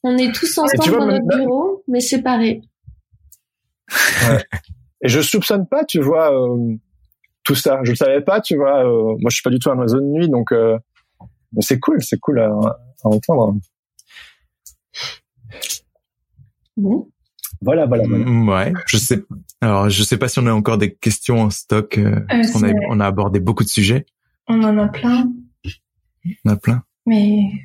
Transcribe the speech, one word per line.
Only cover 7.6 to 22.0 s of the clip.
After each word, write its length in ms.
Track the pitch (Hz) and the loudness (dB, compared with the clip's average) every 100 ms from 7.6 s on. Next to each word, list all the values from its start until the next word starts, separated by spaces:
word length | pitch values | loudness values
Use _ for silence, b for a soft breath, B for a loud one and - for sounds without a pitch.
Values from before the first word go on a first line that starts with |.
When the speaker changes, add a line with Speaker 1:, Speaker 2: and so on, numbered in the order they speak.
| - 135 | 0 0
Speaker 2:
Je 60 | 123 | 0
le 40 | 120 | 0
savais 260 | 139 139 | 2 2
pas, 180 | 143 208 | 2 -2
tu 160 | - 151 | 0 0
vois. 300 | 139 139 123 | 2 2 2
Euh, 300 | 117 110 110 | 2 0 0
moi, 100 | 117 | -2
je 60 | 113 | -2
suis 80 | |
pas 60 | 127 | 0
du 80 | 127 | 0
tout 140 | 147 | 0
un 60 | 127 | 0
oiseau 200 | 120 131 | 0 0
de 60 | 139 | 0
nuit, 240 | 151 170 | 0 0
donc, 220 | 127 113 | 0 0
euh, 260 | 117 113 113 _ _ _ _ - _ _ | 2 2 0 _ _ _ _ -20 _ _
mais 80 | 110 | -4
c'est 160 | - 131 | -2 0
cool, 240 | - 294 | 0 -2
c'est 160 | - - | -2 -4
cool 200 | - 135 | -2 0
à, 100 | 110 | 0
à 580 | 104 110 - - - 110 | 0 -2 -4 -16 -6 0
entendre. 480 | 107 - 156 107 101 - _ _ _ _ B B B _ _ - _ _ B B B _ _ - - - - _ _ _ _ _ _ - _ _ - | 0 2 0 0 -2 -8 _ _ _ _ B B B _ _ -20 _ _ B B B _ _ -20 -14 -12 -12 _ _ _ _ _ _ -20 _ _ -4
Speaker 1:
Bon. 300 | 196 254 - _ _ _ - - | -2 -2 -6 _ _ _ -16 -6
Speaker 2:
Voilà, 220 | 110 160 139 | -2 0 0
voilà, 180 | 117 110 | 0 0
voilà. 180 | 113 123 | 0 0
Speaker 3:
Mm, 240 | 117 110 | 2 2
ouais, 240 | 95 101 180 - | 2 0 -4 -2
je 100 | 104 | -2
sais. 260 | - 104 - - - _ | 0 -2 -4 -18 -20 _
Alors, 280 | 117 98 101 | 0 2 2
je 120 | 98 | 0
sais 160 | 104 123 | 0 0
pas 100 | 127 | 0
si 120 | - | 0
on 80 | 120 | 2
a 40 | |
encore 280 | 110 107 113 | 2 0 0
des 160 | 101 - | 0 0
questions 460 | 113 - - 117 | -4 -2 0 0
en 80 | 110 | 0
stock, 460 | - - 107 107 | -2 -2 -2 0
euh, 200 | - | 0